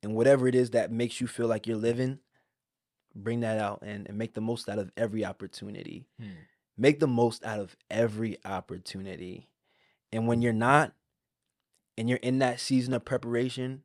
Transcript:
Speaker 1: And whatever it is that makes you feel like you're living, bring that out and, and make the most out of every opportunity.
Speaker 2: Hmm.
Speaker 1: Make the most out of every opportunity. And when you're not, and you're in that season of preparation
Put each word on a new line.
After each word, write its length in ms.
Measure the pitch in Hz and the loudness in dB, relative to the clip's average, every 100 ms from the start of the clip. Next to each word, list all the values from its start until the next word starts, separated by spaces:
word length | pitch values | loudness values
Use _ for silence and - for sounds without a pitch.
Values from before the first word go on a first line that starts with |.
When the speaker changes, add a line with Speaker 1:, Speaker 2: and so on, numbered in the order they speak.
Speaker 1:
And 120 | 104 110 | -4 4
whatever 320 | 123 139 127 | 6 6 6
it 80 | 127 | 4
is 160 | 123 | 4
that 200 | 113 92 | 2 0
makes 300 | 113 120 - | -2 -2 -2
you 60 | 123 | -6
feel 200 | - 117 | -2 0
like 200 | 110 110 | 0 -2
you're 100 | 110 | 0
living, 420 | 117 117 131 135 _ _ _ _ _ _ _ _ _ | 0 0 -2 -4 _ _ _ _ _ _ _ _ _
bring 280 | - 101 117 | -10 -4 -2
that 180 | 117 110 | 0 0
out 200 | 104 104 | -2 -4
and, 240 | 104 104 101 | -10 -12 -10
and 80 | 104 | -6
make 160 | 113 | -6
the 80 | - | -4
most 260 | 110 117 - | -4 -4 -4
out 120 | 104 | -6
of 120 | 95 - | -6 -4
every 260 | 113 107 | -2 -2
opportunity. 840 | 104 95 98 - 101 101 - - 127 _ | -6 -6 -14 -14 -14 -12 -12 -14 -18 _
Speaker 2:
Hmm. 100 | 110 87 - _ _ - | -16 -16 -20 _ _ 2
Speaker 1:
Make 220 | 131 147 | 4 4
the 80 | 147 | 2
most 380 | 120 120 110 - | 4 2 2 -8
out 140 | 107 | -6
of 180 | 98 - _ | -8 -12 _
every 460 | 107 117 104 113 98 | 0 0 0 -6 -6
opportunity. 1040 | - 95 - 90 90 95 98 92 90 92 - _ _ _ _ _ _ | -8 -8 -8 -14 -12 -12 -10 -12 -12 -14 -18 _ _ _ _ _ _
And 160 | 113 113 | -2 2
when 140 | 120 | 4
you're 120 | 120 | 4
not, 400 | 110 120 143 156 _ _ _ _ _ _ _ _ _ _ - | 4 6 6 4 _ _ _ _ _ _ _ _ _ _ -4
and 120 | 113 | 0
you're 80 | 127 | 0
in 160 | 127 131 | 2 2
that 200 | 131 120 | 2 0
season 340 | - 131 123 | 2 2 2
of 120 | 123 - | -2 0
preparation 760 | 127 117 120 127 127 127 135 | -4 0 0 0 -2 -6 -8